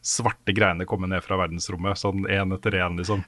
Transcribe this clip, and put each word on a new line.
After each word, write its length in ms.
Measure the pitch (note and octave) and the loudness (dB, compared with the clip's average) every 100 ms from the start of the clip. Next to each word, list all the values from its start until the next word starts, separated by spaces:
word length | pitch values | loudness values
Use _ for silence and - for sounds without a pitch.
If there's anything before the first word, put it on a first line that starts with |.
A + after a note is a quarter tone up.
svarte 520 | - - A#2 - - | -4 0 0 0 0
greiene 320 | G2+ G2+ E2+ F#2 | 4 4 4 -2
komme 220 | G2 F#2 | -2 0
ned 140 | F#2 | -2
fra 140 | - F#2+ | 0 0
verdensrommet, 600 | E2+ E2+ - F2+ F#2+ G2 | 0 -2 -6 -4 -2 0
sånn 260 | G#2 G2 F#2+ | -2 -2 0
en 220 | G2 F#2+ | 0 0
etter 220 | F#2+ G#2+ F#2+ | 0 0 0
en, 160 | F2+ F2 | 0 -2
liksom. 280 | E2+ G2+ | 0 -2